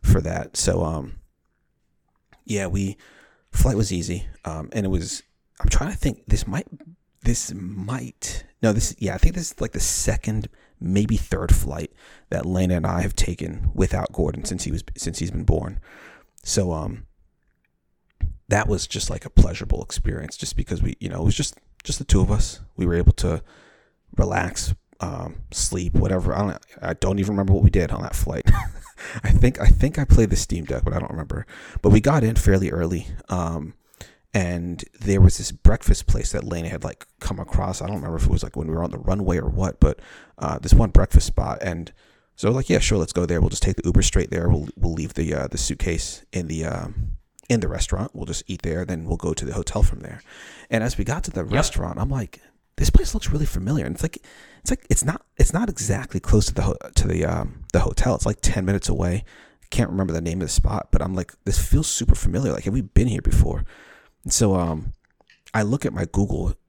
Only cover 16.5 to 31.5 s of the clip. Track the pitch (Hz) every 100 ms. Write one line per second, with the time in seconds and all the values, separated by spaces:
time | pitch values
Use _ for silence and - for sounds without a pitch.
16.5 | - 90 80 76 - - _ _ _ _
17.5 | _ _ _ _ _ _ _ - - -
18.5 | 104 110 101 - - - - - - -
19.5 | - - - - - - - 76 - -
20.5 | - - - - - - 90 95 - 143
21.5 | - _ _ - - - 98 92 104 -
22.5 | - - - 87 85 87 - 90 82 -
23.5 | - _ _ _ _ _ - - 92 90
24.5 | - - - _ _ 87 87 85 - -
25.5 | - - 90 85 - 98 92 - - 101
26.5 | - _ - 85 85 95 98 98 101 98
27.5 | 95 98 98 82 - - - - 78 -
28.5 | - - - - - - - 104 - 165
29.5 | 156 98 - 135 151 135 - 107 - -
30.5 | 85 78 62 - - - 160 - - -